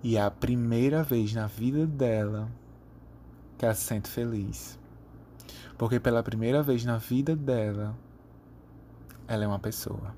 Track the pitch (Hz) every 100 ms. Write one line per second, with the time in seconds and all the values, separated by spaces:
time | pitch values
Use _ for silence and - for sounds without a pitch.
0 | 120 110 101 - 113 123 117 117 131 156
1 | 151 120 107 113 107 110 120 147 160 143
2 | 123 110 104 107 110 120 - - - -
3 | - - - - - - 117 107 - 110
4 | - - 120 110 101 104 - - - -
5 | - - - - - - - - 117 120
6 | 123 117 113 110 113 139 143 123 120 113
7 | - 127 139 160 139 123 107 101 104 113
8 | - - - - - - - - - -
9 | - - - 110 104 101 - - - 104
10 | 101